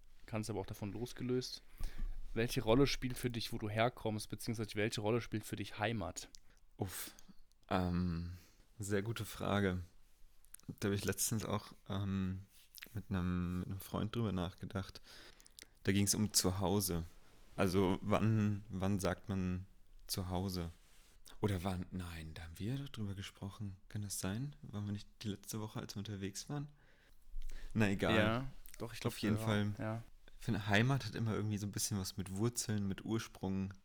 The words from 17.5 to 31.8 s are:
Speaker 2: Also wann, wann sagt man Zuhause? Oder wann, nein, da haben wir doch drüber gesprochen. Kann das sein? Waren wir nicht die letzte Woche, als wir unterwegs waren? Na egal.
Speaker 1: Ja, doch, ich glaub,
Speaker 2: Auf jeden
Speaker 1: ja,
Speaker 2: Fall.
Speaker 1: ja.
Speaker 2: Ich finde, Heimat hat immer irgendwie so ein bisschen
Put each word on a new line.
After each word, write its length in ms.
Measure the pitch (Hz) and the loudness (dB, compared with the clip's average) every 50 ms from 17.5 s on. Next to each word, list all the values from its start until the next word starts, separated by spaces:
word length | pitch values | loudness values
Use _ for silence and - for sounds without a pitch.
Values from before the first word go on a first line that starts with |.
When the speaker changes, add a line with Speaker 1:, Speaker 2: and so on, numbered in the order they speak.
| - | 0
Speaker 2:
Also 440 | - 98 95 85 98 98 90 95 - | 2 4 6 6 6 6 6 4 2
wann, 600 | - 101 104 - 98 110 110 110 104 104 104 101 104 - | 2 2 4 4 6 6 6 6 4 4 2 0 -4 -6
wann 300 | 92 92 95 95 101 98 | -4 0 2 2 2 2
sagt 300 | 95 87 92 - - - | 2 2 0 0 -2 -2
man 360 | 98 95 92 92 90 92 95 - - - - - - - - - | -2 0 0 0 0 -2 -4 -8 -14 -20 -20 -20 -20 -16 -10 -6
Zuhause? 640 | - 104 92 92 92 90 95 98 90 90 85 82 - - - - - - - - - - - - - - | -4 -4 -2 -2 0 0 0 0 -2 -2 -4 -4 -8 -12 -18 -20 -20 -20 -20 -20 -20 -20 -18 -16 -6 -2
Oder 220 | - 104 101 90 85 | 0 0 0 0 0
wann, 220 | 98 92 90 90 - | -2 -2 -2 -4 -4
nein, 420 | - 92 90 87 85 82 78 80 78 | -6 -6 -6 -6 -8 -8 -10 -10 -10
da 100 | - 85 | -12 -12
haben 140 | 82 80 - | -10 -8 -6
wir 180 | 90 110 131 139 | -4 -2 -2 -4
doch 120 | 143 139 | -4 -6
drüber 240 | - 110 107 98 98 | -6 -6 -6 -4 -4
gesprochen. 640 | 98 95 - - - 107 101 98 - 107 98 92 - - - | -6 -8 -10 -10 -10 -10 -8 -8 -8 -8 -8 -8 -12 -12 -10
Kann 120 | - 107 | -8 -6
das 180 | 104 98 - - | -6 -4 -4 -2
sein? 360 | - 92 98 113 135 147 143 - - | -2 -2 -2 -2 -4 -6 -8 -10 -12
Waren 220 | - - 104 104 | -8 -6 -4 -4
wir 80 | 101 104 | -2 -4
nicht 140 | 104 - - - - | -4 -6 -10 -12 -8
die 80 | - 107 | -6 -4
letzte 300 | 95 104 - - - 113 | -4 -4 -6 -6 -6 -6
Woche, 180 | 107 107 - 117 | -6 -6 -6 -6
als 160 | - - - | -8 -6 -6
wir 40 | 107 | -8
unterwegs 500 | 98 110 104 95 98 95 101 - - - | -6 -6 -6 -4 -4 -6 -6 -6 -8 -6
waren? 180 | 147 147 143 147 - - - - - - - - - - - - - - - - - - - - - | -4 -6 -6 -6 -10 -18 -20 -20 -20 -20 -20 -20 -20 -20 -12 -6 -2 0 0 0 -2 -2 -4 0 4
Na 140 | 113 110 98 | 6 6 6
egal. 260 | 101 92 98 - 113 | 6 4 4 4 6
Speaker 1:
Ja, 360 | 110 107 110 113 123 135 135 - - - - - - | 6 6 6 4 2 0 -2 -6 -10 -12 -12 -10 -8
doch, 160 | 110 117 - | -8 -8 -4
ich 60 | - | -2
glaub, 140 | - 120 - | -2 -2 0
Speaker 2:
Auf 60 | - | 2
jeden 180 | - 104 110 107 | 2 2 4 4
Speaker 1:
ja, 40 | 113 | 4
Speaker 2:
Fall. 300 | 110 104 104 104 104 101 101 | 4 4 4 4 2 0 -2
Speaker 1:
ja. 260 | 110 110 113 117 117 - - - - - - - | -2 -4 -4 -4 -8 -10 -16 -20 -18 -18 -16 -6
Speaker 2:
Ich 60 | - | -2
finde, 220 | - 113 104 104 104 | 0 0 0 2 4
Heimat 380 | 104 101 117 131 139 131 107 | 6 6 6 6 4 2 0
hat 100 | 104 - | -2 -4
immer 180 | - 113 113 104 | -2 0 0 0
irgendwie 240 | 87 104 110 104 98 | 0 0 0 0 -2
so 80 | 101 104 | -2 -2
ein 40 | |
bisschen 260 | 90 107 | -2 -2